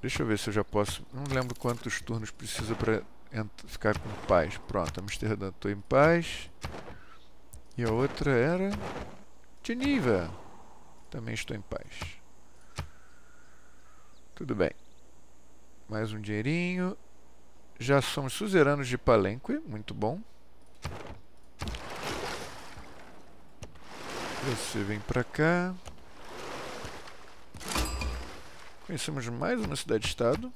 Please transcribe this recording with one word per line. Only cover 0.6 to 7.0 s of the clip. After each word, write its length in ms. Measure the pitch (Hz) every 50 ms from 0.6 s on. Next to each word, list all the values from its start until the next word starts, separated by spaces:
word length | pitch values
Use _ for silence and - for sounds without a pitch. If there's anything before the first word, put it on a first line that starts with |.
| 101
posso... 420 | - - 107 104 104 - - - - -
Não 120 | 127 139
lembro 300 | 143 135 131 127 123 120 -
quantos 420 | - 123 120 120 - 120 - -
turnos 300 | - - 117 113 110 107
precisa 440 | - - - 110 - - 131 107 113
pra 280 | 110 110 110 110 104 - - - - - - -
ent-, 340 | 110 110 101 - - -
ficar 300 | - - - - 113 107 -
com 100 | - - 104 - -
paz. 320 | - 95 90 80 80 98 - -
Pronto, 340 | - - 101 85 78 - -
Amsterdã, 520 | 92 101 - - - 107 110 101 98 95 92
tô 160 | - - 101
em 120 | 101 101
paz. 720 | 98 - - 131 143 156 170 170 165 - - - - - - - - - - - - - - -